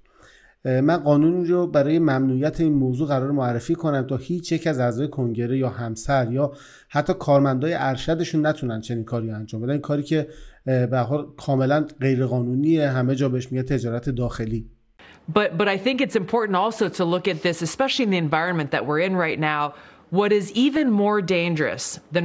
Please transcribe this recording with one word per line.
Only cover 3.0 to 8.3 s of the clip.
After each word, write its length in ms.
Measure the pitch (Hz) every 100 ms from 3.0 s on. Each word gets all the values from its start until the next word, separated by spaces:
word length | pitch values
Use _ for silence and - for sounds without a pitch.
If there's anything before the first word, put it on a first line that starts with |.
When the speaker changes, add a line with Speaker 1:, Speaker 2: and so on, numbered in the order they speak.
| 151
Speaker 1:
قرار 240 | 139 135
معرفی 440 | 143 123 117 120 170
کنم 320 | 160 143 127
تا 100 | 135
هیچ 340 | - 175 165
یک 160 | 165 160
از 120 | 135
اعضای 280 | 123 117 147
کنگره 500 | 143 123 113 120 131
یا 120 | 127
همسر 600 | - 117 110 - 139 120
یا 200 | 127 143 - - - -
حتی 240 | 147 147
کارمندای 600 | 185 - 139 139 131 151
ارشدشون 720 | 175 135 127 - 165 165